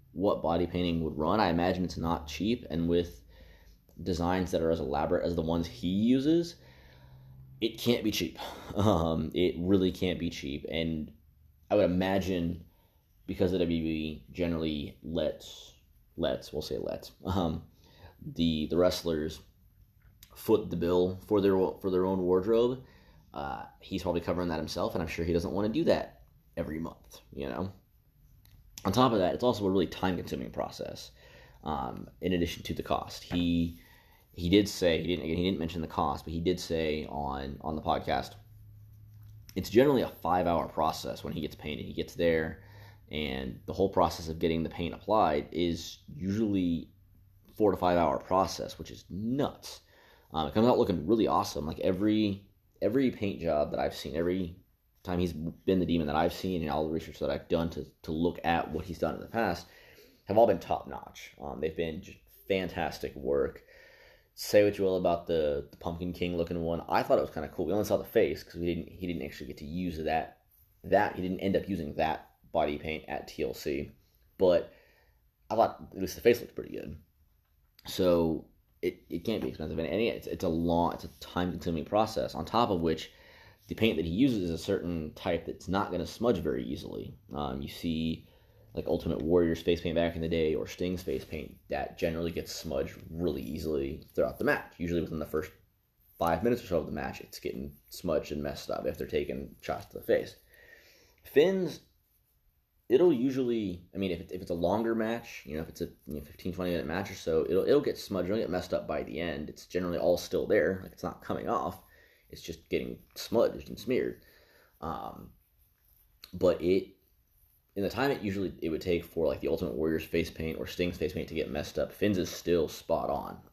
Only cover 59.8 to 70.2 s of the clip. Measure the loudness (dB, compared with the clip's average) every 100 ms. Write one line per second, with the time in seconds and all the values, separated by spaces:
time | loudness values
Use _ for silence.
59.8 | -20 -20 -20 _ 0 6 6 6 0 -4
60.8 | -4 -12 -12 -18 -20 -12 -10 -4 -4 -2
61.8 | -4 -4 -10 -18 _ -12 -2 0 0 -2
62.8 | -4 -4 -10 -6 0 2 0 -4 -20 -20
63.8 | -20 -20 -20 -20 _ -14 4 6 6 4
64.8 | 2 4 4 2 2 2 2 0 -6 -8
65.8 | -6 -4 -6 -4 -2 0 -2 -2 -2 -2
66.8 | 0 0 4 2 2 -4 -8 -4 -2 0
67.8 | 2 0 2 4 4 2 -8 -4 -2 -2
68.8 | -4 -8 -6 -6 -6 -10 -14 -12 -8 -4
69.8 | -4 -2 0 -2